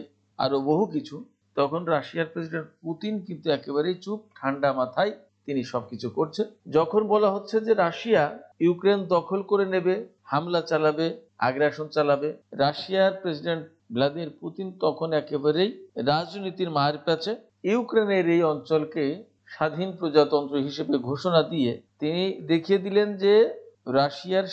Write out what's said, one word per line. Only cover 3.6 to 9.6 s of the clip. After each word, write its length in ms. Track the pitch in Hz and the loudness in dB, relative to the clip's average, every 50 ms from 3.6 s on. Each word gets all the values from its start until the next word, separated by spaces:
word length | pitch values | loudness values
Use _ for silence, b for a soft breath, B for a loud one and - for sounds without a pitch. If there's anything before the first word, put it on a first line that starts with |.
| - - 139 143 151 175 185 180 - | -2 -4 -4 -2 -2 -2 -4 -4 -6
চুপ, 160 | 196 208 214 - _ _ - | -8 -10 -10 -10 _ _ -6
ঠান্ডা 320 | - 135 139 143 139 139 131 | -4 -4 -2 0 0 0 2
মাথায় 400 | 131 127 127 - 139 180 208 - - - _ _ _ _ | 0 -2 -2 0 0 0 0 -2 -6 -14 _ _ _ _
তিনি 160 | - 143 135 123 | -4 -4 -4 -4
সবকিছু 440 | - - 123 117 - 123 113 - 120 | -2 -4 -6 -6 -6 -10 -10 -8 -6
করছেন। 360 | 104 - 160 156 156 - 220 - - _ _ - 135 | -4 -2 -4 -4 -2 -4 -6 -6 -8 _ _ 0 2
যখন 260 | 151 160 165 180 208 220 202 208 | 2 2 4 2 0 2 2 2
বলা 160 | 208 208 202 190 | 4 4 2 2
হচ্ছে 220 | 202 202 - - 220 220 | -2 -4 -4 -2 -2 2
যে 60 | 226 220 | 2 2
রাশিয়া 480 | 202 180 170 170 - - 233 220 180 147 147 - - - - _ _ | 4 2 2 0 -4 0 2 4 4 4 2 0 -8 -16 -20 _ _
ইউক্রেন 400 | 165 170 180 170 180 196 202 202 190 165 180 | 2 2 2 4 2 2 2 2 2 2 2
দখল 260 | 170 165 - 190 196 190 | 2 2 0 -4 -4 0
করে 240 | 190 208 202 | 0 2 2